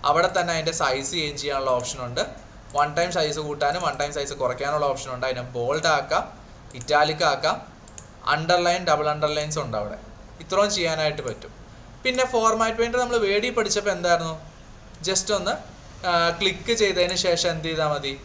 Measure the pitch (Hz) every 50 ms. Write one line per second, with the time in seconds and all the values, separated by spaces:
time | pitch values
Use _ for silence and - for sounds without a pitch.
0 | - 147 151 165 180 180 180 190 175 175 170 160 156 165 160 - 160 135 131 139
1 | 135 131 - 170 156 147 143 139 139 143 139 135 135 135 127 123 120 - - 135
2 | 123 120 120 160 220 - - - - - - - - - - 143 147 151 151 165
3 | 170 180 180 180 156 151 147 156 151 147 147 139 147 143 143 180 180 151 139 131
4 | 143 147 147 151 139 139 139 - 131 123 127 123 139 143 151 151 147 143 135 127
5 | - 139 127 123 127 131 127 123 123 123 - 120 120 123 143 160 156 170 151 139
6 | 135 - 151 185 214 - - - - - - - - - - 127 117 - 147 147
7 | 151 151 156 151 175 151 139 135 - 156 - - - - - - - - - -
8 | - - - - - - 143 151 160 165 180 175 175 175 175 185 180 170 151 147
9 | 151 151 151 151 151 151 151 151 151 151 151 156 135 113 113 107 104 104 104 -
10 | - - - - - - - - 165 - 190 196 208 202 202 196 170 165 160 156
11 | 156 151 151 151 135 123 107 - - - - - - - - - - - - -
12 | - 254 247 254 262 254 254 233 220 220 220 220 226 226 226 233 233 233 233 247
13 | 247 240 240 233 214 196 196 208 214 247 220 233 220 208 - 208 202 208 185 170
14 | 175 175 170 170 165 160 160 156 - - - - - - - - - - - -
15 | 160 185 190 185 - - 208 190 175 190 247 - - - - - - - - -
16 | - 185 175 170 170 170 170 - 202 190 185 - - - 214 220 214 196 180 180
17 | 180 175 185 175 - 185 170 170 - 175 165 160 156 160 160 156 156 151 147 147
18 | 139 135 135 139